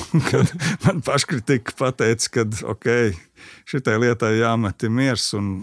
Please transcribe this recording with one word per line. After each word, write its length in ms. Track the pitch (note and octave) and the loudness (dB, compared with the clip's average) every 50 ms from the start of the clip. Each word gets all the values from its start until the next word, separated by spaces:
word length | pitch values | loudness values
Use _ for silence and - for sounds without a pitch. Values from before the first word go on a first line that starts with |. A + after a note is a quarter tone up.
| - - | 0 0
<laughs> 200 | - E3 C3 - | 0 0 2 2
kad 220 | - C3 - - - F3 C#3+ E3 G#3+ - | 2 2 2 2 0 -2 -2 -2 -2 0
man 220 | - - F#3+ E3 | 0 0 0 0
paškritika 760 | A#2+ - C#3 C#3+ - - - B2+ A2 - C#3+ B2 - - - | 0 0 0 0 0 -2 -4 -4 0 0 0 0 0 -4 -6
pateica, 540 | - C#3 B2+ B2+ - A#2 A2 A2+ G#2+ - - | -2 -2 -2 0 0 2 2 2 0 -2 -2
ka, 160 | - B2 A2+ G#2 A2 G#2 - | 0 0 0 0 -2 -6 -6
ok, 220 | A#2 A2 - - B2 A#2 A#2+ A#2+ A2 F#2+ E2 - _ _ - - - - - | -6 -8 -4 -2 0 2 2 2 2 0 -4 -10 _ _ -20 -20 -20 -20 -20
šitai 360 | - - - C#3+ B2+ - A2 A2 | -12 -8 -6 -4 0 0 2 2
lietai 360 | A#2+ A#2+ A#2 G#2+ - A2 A2 | 4 2 2 2 2 2 2
jāmeti 540 | A2 A2+ A#2 A#2 A2+ A2+ G2 F2 - - A2 | 2 2 2 2 2 0 -2 -2 -2 -2 -2
miers 400 | A2 B2 C3+ C#3 B2 G#2 - - | 0 2 2 2 0 0 -2 -4
un 300 | - G#2 G2+ G2+ F#2+ F#2 | -4 -4 -4 -4 -4 -6